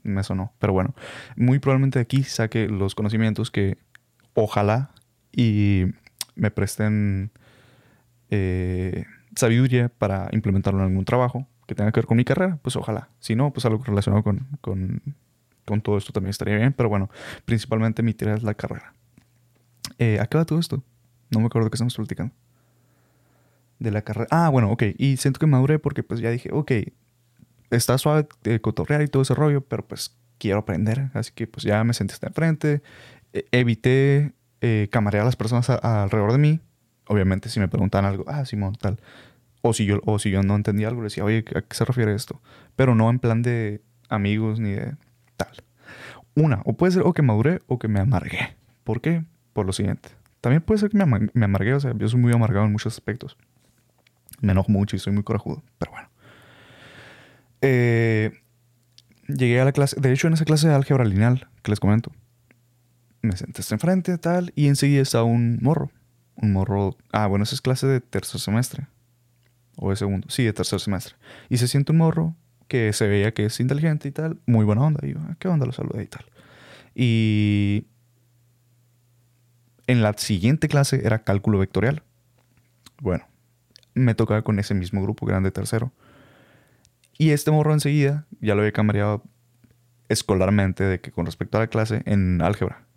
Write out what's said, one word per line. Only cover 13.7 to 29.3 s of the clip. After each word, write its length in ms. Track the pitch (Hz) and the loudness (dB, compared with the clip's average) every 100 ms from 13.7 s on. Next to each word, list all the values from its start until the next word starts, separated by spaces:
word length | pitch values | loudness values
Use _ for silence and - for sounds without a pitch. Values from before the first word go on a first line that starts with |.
| 110 | 0
relacionado 380 | - 101 101 101 | 0 0 2 2
con, 240 | 107 98 131 143 | 2 -2 -6 -10
con, 420 | - 95 95 - - 143 _ _ _ _ | -6 -6 -4 -6 -8 -14 _ _ _ _
con 180 | - 107 | -4 -4
todo 160 | 107 104 | 0 -2
esto 140 | - | -2
también 180 | 104 95 | -6 -4
estaría 260 | 101 98 104 | -4 -2 2
bien. 160 | 123 | 2
Pero 160 | 139 120 | 2 0
bueno, 220 | 104 95 - - - | 0 -2 -8 -18 -14
principalmente 580 | - 117 131 110 113 110 | -4 -4 0 0 0 0
mi 120 | 113 | -2
tarea 200 | 107 107 | -2 -4
es 80 | 107 | -2
la 120 | 113 | -4
carrera. 380 | 107 - 90 - _ _ _ _ _ _ _ _ _ - - | -6 -8 -10 -14 _ _ _ _ _ _ _ _ _ -20 -2
Eh, 200 | 117 107 | 2 2
¿a 60 | 117 | 2
qué 120 | 156 | 0
va 60 | |
todo 140 | 165 160 | 0 -2
esto? 240 | 170 131 - _ _ _ _ | -2 -6 -8 _ _ _ _
No 100 | 110 | 0
me 60 | 113 | 0
acuerdo 200 | 117 110 | 0 0
de 40 | |
qué 60 | 127 | 0
estamos 180 | 120 | -4
platicando. 400 | - 107 - 131 _ _ _ _ _ _ _ _ _ _ _ _ _ _ _ | -4 -8 -6 -8 _ _ _ _ _ _ _ _ _ _ _ _ _ _ _
De 140 | 117 | -4
la 100 | 104 | -4
carrera. 240 | - 107 117 | -4 -8 0
Ah, 180 | 160 170 | 2 4
bueno, 220 | 131 104 | 4 2
ok. 100 | 117 107 - | 2 -2 0
Y 220 | 135 131 | 0 0
siento 200 | 139 135 | -2 0
que 80 | 156 | 2
maduré 320 | 131 135 151 | 4 4 0
porque, 240 | 151 143 | -2 -6
pues, 180 | - 117 | -6 -4
ya 100 | 113 | -4
dije, 200 | 120 - | -4 -4
"Ok, 200 | 147 147 120 - _ _ _ _ _ - _ _ | -6 -2 -2 -2 _ _ _ _ _ -20 _ _
está 260 | 120 - 127 | -2 2 0
suave, 280 | 151 151 151 - | 2 0 -2 -6
eh, 160 | 107 113 | -2 -2
cotorrear 420 | 110 - 82 147 | -2 -4 -2 0
y 60 | 147 | 0
todo 140 | 135 | 0
ese 120 | 135 | 0